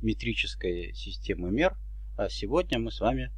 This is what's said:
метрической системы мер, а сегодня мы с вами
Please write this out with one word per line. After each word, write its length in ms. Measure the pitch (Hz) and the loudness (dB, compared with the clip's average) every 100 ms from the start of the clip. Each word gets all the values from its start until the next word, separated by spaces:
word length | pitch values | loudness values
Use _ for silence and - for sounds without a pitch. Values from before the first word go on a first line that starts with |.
метрической 920 | 110 107 101 - - - 92 87 87 | 2 2 0 0 0 0 -2 -2 -4
системы 560 | - - - - 92 87 | -6 -8 -8 -2 0 2
мер, 260 | 107 175 - - - - - | 4 4 2 -8 -8 -8 -2
а 140 | 98 | -2
сегодня 480 | - 101 147 175 123 | -2 0 2 2 0
мы 120 | 113 | 0
с 100 | - | 2
вами 300 | 101 131 127 | 2 2 0